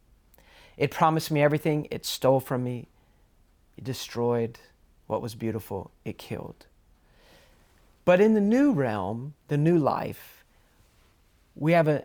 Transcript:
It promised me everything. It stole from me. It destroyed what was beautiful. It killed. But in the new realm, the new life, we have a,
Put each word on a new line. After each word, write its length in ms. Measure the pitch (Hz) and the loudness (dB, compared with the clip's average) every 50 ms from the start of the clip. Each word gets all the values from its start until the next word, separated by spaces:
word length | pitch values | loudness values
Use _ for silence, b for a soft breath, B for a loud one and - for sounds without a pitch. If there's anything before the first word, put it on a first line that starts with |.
| _ _ _ _ _ _ b b b b b b b b b | _ _ _ _ _ _ b b b b b b b b b
It 140 | - 143 139 | -4 -4 -4
promised 400 | - - 170 160 160 160 - - | 0 2 2 2 2 0 -2 -2
me 100 | 156 143 | 0 2
everything. 480 | 147 147 151 151 - 165 151 151 - - | 2 2 2 0 0 -2 -2 -2 -4 -6
It 140 | - 156 - | -10 -8 -8
stole 360 | - - - - 131 135 131 | -8 -6 0 2 2 2 2
from 220 | 131 - 139 123 | 0 -2 -4 -4
me. 260 | 123 123 123 117 - - _ _ _ _ _ _ _ _ _ _ _ _ _ _ _ _ _ - | -4 -6 -8 -10 -12 -16 _ _ _ _ _ _ _ _ _ _ _ _ _ _ _ _ _ -14
It 60 | 101 | -10
destroyed 760 | 127 123 - - - - 120 120 120 120 117 117 113 - - - _ _ _ _ _ _ _ _ | -10 -10 -10 -10 -10 -6 -4 -2 0 0 0 -2 -4 -6 -14 -20 _ _ _ _ _ _ _ _
what 160 | - 110 - | -6 -6 -6
was 120 | 123 113 113 | -6 -8 -10
beautiful. 560 | 107 113 113 107 107 - - 101 95 - - - _ _ | -8 -6 -6 -6 -6 -8 -8 -10 -10 -10 -12 -18 _ _
It 140 | 110 - - | -12 -12 -12
killed. 480 | - - - - - - - - - _ _ _ _ _ _ b b b b b b b b b b b b b b b b b b b b _ _ | -12 -12 -10 -10 -10 -14 -16 -20 -20 _ _ _ _ _ _ b b b b b b b b b b b b b b b b b b b b _ _
But 160 | 175 180 185 | 4 6 6
in 140 | 208 220 220 | 6 6 6
the 60 | 208 | 4
new 300 | 202 208 233 254 294 285 | 4 4 4 4 4 4
realm, 600 | 220 143 131 117 107 101 92 98 110 117 131 151 - _ _ - | 4 2 0 0 -2 -2 -4 -4 -6 -8 -10 -12 -14 _ _ -4
the 80 | 147 | -2
new 220 | 143 151 165 175 165 | 2 2 4 4 4
life, 640 | 139 113 - - - - - - - - - - _ _ _ _ _ _ _ _ _ _ _ _ _ _ _ _ _ _ _ _ _ _ _ | 2 2 0 -2 -4 -8 -10 -12 -16 -20 -20 -20 _ _ _ _ _ _ _ _ _ _ _ _ _ _ _ _ _ _ _ _ _ _ _
we 180 | - 143 160 | -4 0 2
have 160 | 175 170 156 151 | 4 4 4 4
a, 160 | 147 131 | 2 0